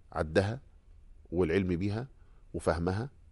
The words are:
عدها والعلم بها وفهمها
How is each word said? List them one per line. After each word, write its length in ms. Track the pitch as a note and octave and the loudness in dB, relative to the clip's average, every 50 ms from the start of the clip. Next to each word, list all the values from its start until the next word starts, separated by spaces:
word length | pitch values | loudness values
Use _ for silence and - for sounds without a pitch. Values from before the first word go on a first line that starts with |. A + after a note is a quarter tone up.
| - - | -18 -8
عدها 480 | - E2 E2+ D#2 D#2 F#2+ F#2+ G#2 A#2+ C3+ - - - - - - - - - - - - - - | -4 -4 -4 0 2 2 2 2 0 -6 -10 -16 -20 -20 -20 -20 -20 -20 -20 -20 -20 -20 -12 -4
والعلم 360 | E2 F2 F2+ D#2 E2+ G2+ F#2 F2+ | 0 0 2 2 2 2 2 2
بها 380 | F2 E2 G2 G#2 G2+ A2+ C3 C3+ - - - - - - - - - | 0 0 0 -2 -2 -4 -6 -10 -14 -20 -20 -20 -20 -20 -16 -12 -10
وفهمها 560 | E2+ - F2 D#2+ E2 E2+ F#2 F#2 G#2 A#2+ C#3 - - - - | -2 0 0 0 2 0 0 -2 -2 -4 -8 -12 -16 -20 -12